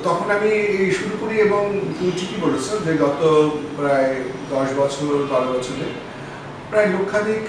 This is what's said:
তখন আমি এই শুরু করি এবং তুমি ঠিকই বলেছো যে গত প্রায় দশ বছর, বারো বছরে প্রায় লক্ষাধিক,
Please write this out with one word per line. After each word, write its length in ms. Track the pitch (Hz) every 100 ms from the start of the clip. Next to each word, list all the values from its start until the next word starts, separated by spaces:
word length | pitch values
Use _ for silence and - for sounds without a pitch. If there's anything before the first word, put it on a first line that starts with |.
তখন 260 | 170 175 208
আমি 180 | 202 214
এই 420 | 214 202 190 190
শুরু 360 | - 202 - 214
করি 100 | 220
এবং 440 | 196 202 202 196 165 156
তুমি 140 | 180 175
ঠিকই 240 | - -
বলেছো 380 | - - - 214
যে 120 | 160 156
গত 540 | 143 - 160 151 151 147 135 143
প্রায় 380 | 143 139 131 131 127 - -
দশ 180 | 135 135 139
বছর, 500 | 139 - 147 143 135
বারো 220 | 127 127
বছরে 420 | 127 127 139 107 - - - - - - - -
প্রায় 160 | 214 208
লক্ষাধিক, 560 | 185 196 208 214 220